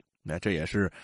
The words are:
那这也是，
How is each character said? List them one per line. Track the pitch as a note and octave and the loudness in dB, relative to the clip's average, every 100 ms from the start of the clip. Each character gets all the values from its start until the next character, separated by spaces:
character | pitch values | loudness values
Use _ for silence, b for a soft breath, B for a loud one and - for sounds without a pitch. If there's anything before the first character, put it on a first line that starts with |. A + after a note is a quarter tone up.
| _ _ | _ _
那 | - D#2+ | -6 -2
这 | G#2+ | 0
也 | F2 D#2+ | 0 0
是， | G#2 F#2+ B | 2 2 B